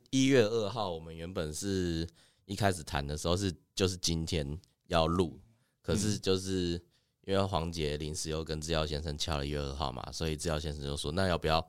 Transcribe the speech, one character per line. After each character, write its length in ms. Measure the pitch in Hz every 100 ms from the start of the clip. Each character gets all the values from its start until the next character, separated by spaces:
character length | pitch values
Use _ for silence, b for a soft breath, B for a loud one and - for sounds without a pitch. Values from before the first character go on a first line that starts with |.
| -
一 140 | 131 135
月 160 | 135
二 260 | 104 117 101
号 220 | 120 98
我 80 | 82
们 160 | 80 82
原 160 | 85
本 200 | 90 78
是 520 | 76 101 95 87 80 82 b b b
一 100 | -
开 160 | 98 101
始 120 | 92
谈 240 | 71 71 71
的 100 | 76
时 100 | 85
候 80 |
是， 200 | 90 98 80 _
就 120 | - 95
是 100 | 90
今 300 | - 82 80
天 320 | 85 69 78 - _ -
要 180 | 82 80
录， 320 | 90 85 - - _ _ _
可 120 | -
是 240 | 104 107 104
就 180 | 98 95
是 460 | 95 95 87 85 - _ _ _ -
因 100 | 98
为 80 |
黄 260 | 98 85 82
杰 260 | 85 73 73
临 140 | 76
时 180 | 76 80
又 120 | 78
跟 160 | 80 78
制 120 | 78
药 120 | 80 78
先 140 | 73
生 160 | 78 73
敲 200 | - 73
了 100 | 71
一 40 |
月 80 | 73
二 140 | 69
号 180 | 69 71
嘛， 180 | 64 -
所 180 | 73 82
以 60 |
制 140 | 78 82
药 100 | 76
先 160 | 78
生 80 | 73
就 140 | 69 71
说 160 | 73
：“那 160 | 85 95
要 80 | 85
不 100 | 78
要 180 | 80